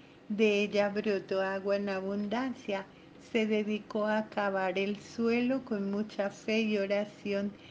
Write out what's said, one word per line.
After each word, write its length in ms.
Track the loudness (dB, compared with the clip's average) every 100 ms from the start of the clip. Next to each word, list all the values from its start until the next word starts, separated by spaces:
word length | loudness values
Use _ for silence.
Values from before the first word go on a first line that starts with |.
| -20 -20 -8
de 360 | 4 4 4
ella 260 | 2 2 2
brotó 520 | 2 0 0 0 -2
agua 360 | 0 -2 0 0
en 120 | 0
abundancia, 960 | -2 -2 -4 -2 -2 -2 -4 -4 -6 -6 -16 -20 -20 -4
se 140 | 0 2
dedicó 640 | 2 2 -2 -2 -2 2
a 180 | 0 0
cavar 500 | -2 0 2 0 0
el 220 | 0 -2
suelo 640 | -8 -2 2 2 2 0
con 260 | -2 -2 0
mucha 400 | -2 -2 -2 -2
fe 320 | -2 -2 0
y 160 | 2 2
oración 760 | 2 0 -2 -6 -4 -2 -2 -6 -18